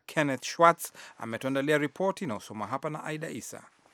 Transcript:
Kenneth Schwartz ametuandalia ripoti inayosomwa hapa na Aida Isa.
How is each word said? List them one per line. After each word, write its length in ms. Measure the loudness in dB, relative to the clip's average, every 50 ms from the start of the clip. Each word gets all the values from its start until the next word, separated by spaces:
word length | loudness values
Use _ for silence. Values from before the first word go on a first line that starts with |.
| _
Kenneth 400 | -4 0 0 2 2 0 -4 -6
Schwartz 460 | -4 4 8 8 8 8 6 0 -12 -12 -14 -20 -18 -14
ametuandalia 600 | -12 -8 -6 -6 -4 -4 -2 -2 0 2 4 4
ripoti 460 | 2 2 0 -2 -2 -2 -2 -2 -2 -4
inayosomwa 440 | -6 -6 -6 -8 -10 -10 -8 -6
hapa 220 | -6 -6 -6 -6 -6
na 140 | -6 -8 -8
Aida 260 | -8 -8 -8 -8 -8
Isa. 340 | -8 -10 -10 -12 -14 -16 -18 -20 _ _ _ _